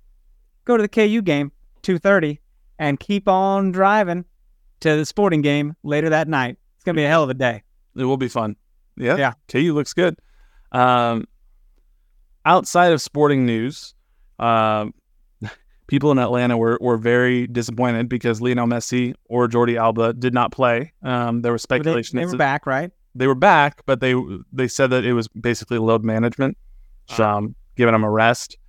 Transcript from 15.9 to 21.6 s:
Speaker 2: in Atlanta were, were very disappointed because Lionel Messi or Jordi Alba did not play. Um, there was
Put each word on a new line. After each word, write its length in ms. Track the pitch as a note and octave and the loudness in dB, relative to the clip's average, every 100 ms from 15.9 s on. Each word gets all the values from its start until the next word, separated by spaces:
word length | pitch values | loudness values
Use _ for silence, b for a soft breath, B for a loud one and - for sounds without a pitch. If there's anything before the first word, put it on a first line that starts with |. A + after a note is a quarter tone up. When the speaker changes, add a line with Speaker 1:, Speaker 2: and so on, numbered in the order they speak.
| C#3 D3 | 0 2
Speaker 2:
in 60 | C3+ | 2
Atlanta 380 | A#2+ B2 B2 A#2 | 2 0 0 0
were, 220 | A2+ A#2 | 0 0
were 160 | A#2+ A2+ | 0 0
very 500 | A#2 B2 B2 B2 B2 | 2 2 2 0 -2
disappointed 600 | A#2+ A#2 A#2 B2 A#2 A#2+ | -6 -6 -4 -2 -2 -4
because 320 | B2 A#2+ A2 | -2 -2 -2
Lionel 260 | B2 B2 A#2 | -2 0 0
Messi 460 | A#2+ - B2 B2 - - | -2 -4 -4 -4 -8 -6
or 200 | A#2+ B2 | -2 0
Jordi 280 | A#2+ A#2+ A#2 | 2 2 2
Alba 360 | A2+ A2 A2+ | 0 2 0
did 200 | A#2+ B2+ | 0 -2
not 200 | B2 A#2+ | 0 -2
play. 400 | - B2+ A#2 D#3 _ | 0 2 2 -4 _
Um, 400 | C3 B2 A#2+ A#2+ | -6 -4 -2 -2
there 100 | A#2+ | -2
was 140 | A#2 | -4